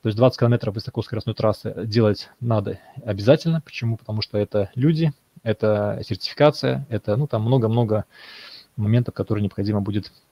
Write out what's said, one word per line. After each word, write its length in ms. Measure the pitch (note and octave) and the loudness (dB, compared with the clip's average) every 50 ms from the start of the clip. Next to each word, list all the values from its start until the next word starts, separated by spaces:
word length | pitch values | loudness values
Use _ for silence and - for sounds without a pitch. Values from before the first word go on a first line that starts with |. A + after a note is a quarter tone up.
| _ | _
То 40 | |
есть 100 | A#2 G#2 | -2 2
двадцать 220 | G#2+ B2 B2+ - - | 4 4 4 4 4
километров 360 | B2 A#2 B2 A#2 - G#2+ G2+ | 2 4 4 2 0 -4 -6
высокоскоростной 600 | A2 - - - A#2 A2 - - G#2+ - - G#2+ | -6 -10 -8 -8 -8 -8 -6 -8 -6 -6 -6 -4
трассы 380 | - - A2 G2+ - - G#2+ G2 - F#2 | 0 0 0 0 0 -6 -10 -8 -8 -8
делать 440 | A#2 G2+ A#2+ A2+ G#2 G2+ - - - _ _ | 0 2 4 4 4 2 0 -6 -18 _ _
надо 400 | B2 A#2+ A#2 G#2+ G2+ G2+ F#2+ - - - - - - | -2 0 0 0 0 -4 -8 -10 -14 -20 -20 -14 -6
обязательно. 580 | G#2+ G#2 F#2+ G2+ A2+ D3+ D#3 - E3+ E3 D#3+ | -6 -6 0 4 4 4 4 4 -2 -2 -2
Почему? 360 | - - - - A#2 A#2 A2+ | -4 -8 -10 -6 -4 -4 -4
Потому 240 | - - - G#2+ G#2+ | -4 -6 -6 -6 -6
что 160 | G#2 - - | -6 -2 -2
это 320 | G#2 G#2 - - G#2 G2 G2+ - | -2 -2 0 0 -2 -2 -2 -2
люди, 380 | B2 B2+ D#3 E3 D#3 E3 D#3 C#3 _ _ _ _ - _ | 0 2 2 2 2 0 0 -2 _ _ _ _ -8 _
это 580 | A#2 G#2+ _ - G#2+ G#2+ G#2 G#2 G#2 G#2+ A#2 G#2+ | -4 -2 _ 2 2 2 2 0 -2 -4 -6 -6
сертификация, 800 | - G#2+ - - - - - D3 D3+ C#3+ - - C3 B2+ C3+ C#3 - | -8 -8 -8 -8 -12 0 4 4 4 4 2 -2 -2 -2 -2 -4 -4
это, 260 | A2+ G#2 _ - G#2 | -6 -4 _ -2 0
ну, 100 | A#2+ D3+ | 0 0
там 140 | - - A2 | -2 -2 -2
много-много 640 | G#2+ A#2 C3 C3+ A2+ A2 A2+ A#2+ A#2+ G#2 G#2+ G#2+ G2 _ _ - - - - - - - - - - _ _ | 0 2 2 4 4 2 2 2 2 2 0 -2 -2 _ _ -20 -20 -20 -20 -20 -20 -20 -20 -20 -20 _ _
моментов, 360 | - G#2+ G#2 A2+ A#2+ A#2 - - | -2 0 2 2 2 2 0 -4
которые 280 | - F#2+ - G#2+ G#2 | -6 -4 -2 -2 -2
необходимо 400 | G#2 G2 - - G2 G#2 G#2+ G#2 | -2 -2 -2 -4 -2 -2 -2 -2
будет 300 | G2 G#2 G2+ G#2 F#2 - _ _ _ _ | -2 -2 -4 -4 -6 -6 _ _ _ _